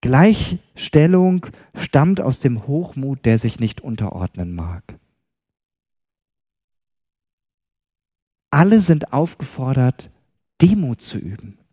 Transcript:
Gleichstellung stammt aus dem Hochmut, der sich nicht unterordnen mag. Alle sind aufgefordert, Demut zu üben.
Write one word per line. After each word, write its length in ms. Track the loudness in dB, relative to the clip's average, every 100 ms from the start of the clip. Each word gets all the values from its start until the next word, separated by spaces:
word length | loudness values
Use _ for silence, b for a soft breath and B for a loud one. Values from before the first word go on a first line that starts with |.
Gleichstellung 1500 | 2 6 6 4 -2 -6 _ -18 0 4 4 4 2 0 -6 b b -14
stammt 460 | -2 2 2 0
aus 180 | -2 -2
dem 280 | -2 -2 -4
Hochmut, 580 | -6 -6 -8 -8 -2 0
der 120 | 0
sich 220 | 0 -4
nicht 220 | -6 -6
unterordnen 760 | -10 -8 -8 -6 -8 -8 -10 -8
mag. 280 | -8 -10 -14 -20 _ _ _ _ _ _ _ _ _ _ _ _ _ _ _ _ _ _ _ _ _ _ _ _ _ _ _ _ _ _ _ _ _ _ _
Alle 300 | 2 4 4
sind 320 | 4 0 0
aufgefordert, 960 | -4 -4 -6 -14 -8 -4 0 0 -2 -14 _ _ _ _ _
Demut 400 | 4 4 -2 -6
zu 160 | -10 -12
üben. 400 | -12 -14 -18 -20 _